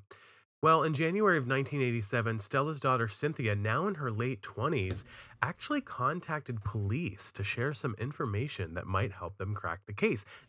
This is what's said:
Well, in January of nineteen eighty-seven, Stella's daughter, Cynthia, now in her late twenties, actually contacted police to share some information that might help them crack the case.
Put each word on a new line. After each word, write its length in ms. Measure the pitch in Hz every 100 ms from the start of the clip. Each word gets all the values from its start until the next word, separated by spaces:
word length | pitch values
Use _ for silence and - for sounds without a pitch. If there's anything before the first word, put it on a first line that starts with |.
| - - - - _ _
Well, 220 | 156 160
in 100 | 156
January 440 | 147 165 196 208 165
of 80 | 123
nineteen 340 | 135 131 147
eighty-seven, 560 | 123 117 104 123 113 110
Stella's 420 | - 139 147 147
daughter, 280 | 135 127 113
Cynthia, 480 | - 147 139 110 101
now 320 | 107 127 202
in 80 | 160
her 160 | 131
late 320 | 107 127 127
twenties, 600 | - 104 139 143 92 95 - - - -
actually 400 | 135 - - 294
contacted 840 | - - 127 175 - 151 135 113
police 680 | - 110 98 135 170 101 -
to 100 | -
share 300 | 101 120 135
some 220 | 147 135 101
information 800 | 127 - 127 101 143 - 82 85
that 100 | 92
might 260 | 95 110
help 240 | - 87 -
them 180 | 98 104
crack 300 | 85 85 -
the 60 |
case. 300 | 101 220 123 - -